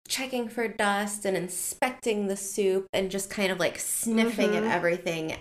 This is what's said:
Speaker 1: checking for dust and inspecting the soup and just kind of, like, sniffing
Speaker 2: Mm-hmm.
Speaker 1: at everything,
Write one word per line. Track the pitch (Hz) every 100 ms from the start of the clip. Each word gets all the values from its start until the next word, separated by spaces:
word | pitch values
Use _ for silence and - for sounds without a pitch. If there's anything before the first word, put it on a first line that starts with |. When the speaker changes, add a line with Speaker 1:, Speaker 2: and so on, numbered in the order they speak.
| -
Speaker 1:
checking | - 262 247 233
for | 233 220
dust | 220 208 202 208 - 202
and | 180
inspecting | 180 - - - 254 247 240 208 202
the | 196
soup | - - 196 190 190
and | - 190
just | 196 190
kind | - 190
of, | 180
like, | 160 -
sniffing | - - 233 226 226 214 208
Speaker 2:
Mm-hmm. | 214 214
Speaker 1:
at | 175
everything, | 170 175 175 165 160 -